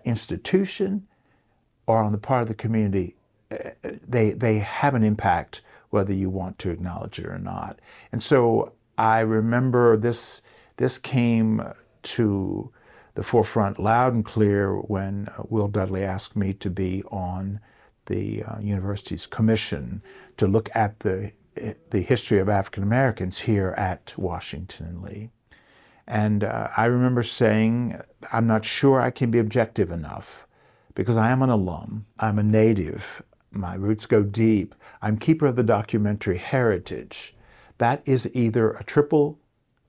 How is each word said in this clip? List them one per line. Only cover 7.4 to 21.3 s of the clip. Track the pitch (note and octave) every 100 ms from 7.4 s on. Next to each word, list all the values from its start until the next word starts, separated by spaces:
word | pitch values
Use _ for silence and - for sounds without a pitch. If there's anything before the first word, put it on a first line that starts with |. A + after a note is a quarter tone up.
| F#2 - - - - - -
And | A2+
so | - C3+ A#2 A2 - _ _ -
I | A2 A2+
remember | A2 A2 A2+ A#2+ C3 B2 A#2+ A2
this, | A#2+ A#2 - - _ - _ -
this | B2+ -
came | - B2+ A#2+ A2+ A2 A2 - - _ _
to | - - G#2+ G2 F#2+ G2 B2+ _ _ - _ -
the |
forefront | - A#2 G#2 A#2 G2 F#2+
loud | G#2 A#2 B2+
and | A#2 G#2
clear | A2 G#2 G2+ G2 G2
when, | F#2+ G2 G2 G2+ G2+ -
uh, | -
Will | A2+ G2+
Dudley | G#2 F#2+ F#2+
asked | G2 F#2+ - G#2+
me | G2
to | G2 G2
be | F#2+ F#2 F#2+ -
on | G2 F2+ F#2 G2 G#2 _ _ _ _ -
the, | G2 G#2 G#2
uh, | - -
university's | G2+ G2 G2 G2 - E2+ -
commission | - A2 A2 - D2 B1 G2+ - - - -
to | G2
look | A2 - A2+
at | G#2 -
the | G#2 F#2 G#2